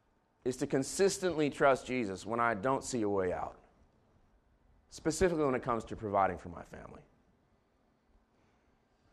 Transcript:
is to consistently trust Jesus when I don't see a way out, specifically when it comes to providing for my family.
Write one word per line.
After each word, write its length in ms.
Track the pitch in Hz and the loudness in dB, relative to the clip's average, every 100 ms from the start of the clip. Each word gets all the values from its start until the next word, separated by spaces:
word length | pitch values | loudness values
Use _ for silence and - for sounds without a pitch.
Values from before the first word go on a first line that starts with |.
| _ _ _ _ | _ _ _ _
is 120 | - 127 | -6 -4
to 80 | 139 | -2
consistently 840 | 143 135 - 196 185 185 156 151 | 0 0 2 2 2 -2 0 -2
trust 360 | - 147 127 - | 4 4 4 2
Jesus 380 | 127 104 95 | -4 -2 -6
when 140 | 95 117 | -4 0
I 160 | 117 | 0
don't 300 | 110 113 135 | 2 0 0
see 180 | - 127 | -2 -2
a 60 | 104 | 0
way 240 | 101 92 | 0 0
out, 240 | 82 - - - _ _ _ _ _ _ _ _ _ _ _ _ | -2 -6 -10 -20 _ _ _ _ _ _ _ _ _ _ _ _
specifically 540 | - - 156 185 170 | -6 -2 2 2 4
when 120 | 147 127 | 2 2
it 60 | |
comes 200 | - 117 | 0 -2
to 120 | 107 98 | -2 -8
providing 420 | 110 98 95 87 | 0 4 4 2
for 120 | 90 | -8
my 120 | 85 | -14
family. 380 | - - - - - _ _ _ _ _ _ _ _ _ _ _ _ _ _ _ _ _ _ _ _ | -14 -16 -16 -20 -20 _ _ _ _ _ _ _ _ _ _ _ _ _ _ _ _ _ _ _ _